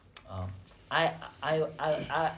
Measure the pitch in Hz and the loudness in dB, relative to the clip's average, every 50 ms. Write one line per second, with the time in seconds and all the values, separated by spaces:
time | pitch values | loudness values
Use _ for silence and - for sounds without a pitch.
0 | - - - - - - 95 92 92 95 92 - - - - - - - 135 156 | -20 -20 -20 -20 -14 -10 -6 -4 -4 -4 -6 -10 -14 -18 -20 -18 -8 0 2 4
1 | 165 143 - - - - - - 139 147 156 160 151 - - - 147 156 151 - | 4 4 2 -2 -10 -14 -10 -4 0 2 2 2 2 0 -2 -2 0 2 2 0
2 | - - 139 160 160 151 - | 0 0 0 2 2 0 0